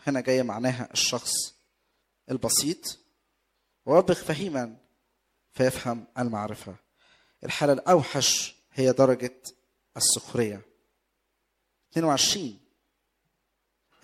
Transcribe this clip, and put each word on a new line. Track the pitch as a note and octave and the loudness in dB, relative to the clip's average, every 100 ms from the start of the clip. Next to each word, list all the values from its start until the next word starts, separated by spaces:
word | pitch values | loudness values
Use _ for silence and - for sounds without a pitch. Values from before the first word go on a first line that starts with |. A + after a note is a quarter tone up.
| - | -4
هنا | C3+ | -2
جاية | B2+ C3 | 0 0
معناها | A#2+ G#2+ B2+ B2 A#2 | 0 -2 -2 -4 -6
الشخص | - - B2 - - - - _ _ _ _ _ _ - | -2 -2 -2 -4 -4 -6 -12 _ _ _ _ _ _ -8
البسيط. | C3 A#2 - C#3+ F#3 - - _ _ _ _ _ _ _ _ A#2+ | -4 0 0 0 -4 -10 -14 _ _ _ _ _ _ _ _ 4
"ووبخ | D#3+ F#3 F3 | 4 6 0
فهيماً | - D3+ F#3+ C#3 A#2 A2+ _ _ _ _ _ _ _ | -2 -4 -4 -4 -6 -10 _ _ _ _ _ _ _
فيفهم | - B2+ B2+ B2 A#2 - B2+ | 0 0 2 -6 -6 -8 -6
المعرفة". | A#2+ G#2+ G#2+ G#2 G2 F#2 _ _ _ _ _ _ | -4 -4 -6 -10 -14 -18 _ _ _ _ _ _
الحالة | C#3 - D3 | -10 0 2
الأوحش | C3 - F3+ B2+ C#3 - - - - _ | 2 4 4 4 0 0 0 -4 -12 _
هي | - C3 | 0 2
درجة | B2+ C3 B2 B2 - - - _ _ _ C3 | 6 4 4 -4 -10 -18 -20 _ _ _ -2
السخرية. | - - - B2 A2 G2+ - _ _ _ _ _ _ _ _ _ _ _ _ | 0 0 -2 -2 -2 -4 -14 _ _ _ _ _ _ _ _ _ _ _ _
اتنين | E3 | -2
وعشرين: | D#3+ C3+ - G#3 C3+ G2 _ _ _ _ _ _ _ _ _ _ _ _ _ _ | 0 2 2 0 -6 -12 _ _ _ _ _ _ _ _ _ _ _ _ _ _